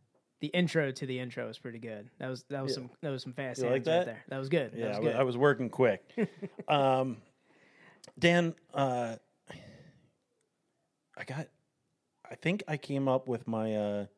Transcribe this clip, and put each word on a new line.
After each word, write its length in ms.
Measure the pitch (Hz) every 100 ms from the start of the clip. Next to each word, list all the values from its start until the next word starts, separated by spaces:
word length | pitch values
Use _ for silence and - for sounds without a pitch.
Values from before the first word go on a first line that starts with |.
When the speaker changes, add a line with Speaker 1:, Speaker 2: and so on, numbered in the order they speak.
| _ _ _ _
Speaker 1:
the 80 | 151
intro 440 | 180 175 160 139
to 140 | 127 135
the 140 | 127
intro 280 | 123 117 113
was 100 | 113
pretty 220 | 127 113
good. 300 | 117 107 131 -
That 100 | 131
was, 140 | 123 -
that 120 | 139
was 80 | 135
Speaker 2:
Yeah. 40 | 135
Speaker 1:
some, 140 | 123 -
that 80 | 151
was 140 | 131
some 100 | 135
fast 260 | 123 131 127
Speaker 2:
You 60 | 120
like 80 |
Speaker 1:
hands 140 | 135 139
right 60 | 170
Speaker 2:
that? 80 | 170
Speaker 1:
there. 180 | 107 -
That 80 | 135
was 120 | 135
good. 220 | 165 120
That 60 | 113
Speaker 2:
Yeah, 100 | 113
Speaker 1:
was 80 | 104
Speaker 2:
I 20 |
wa-, 60 | 156
Speaker 1:
good. 80 | 123
Speaker 2:
I 60 |
was 140 | 131 120
working 320 | 147 123 120
quick. 340 | - 120 95 - -
Speaker 1:
<laughs> 520 | 214 - 196 - -
Speaker 2:
Um, 480 | 147 135 131 131 110 - _ _ _ _ _ - _ - -
Dan, 360 | 170 175 170 - _
uh, 420 | 139 135 123 117 113 _ _ - - - - - _ _ _ _ _ _ _ _ _ _ _ _ -
I 60 | -
got, 220 | 135 - _ _ _ _ _ _ _ -
I 60 | -
think 280 | 160 208 -
I 100 | 151
came 300 | - 139 135
up 200 | 131 131
with 200 | 113 -
my, 280 | 110 110 107
uh, 300 | 104 101 101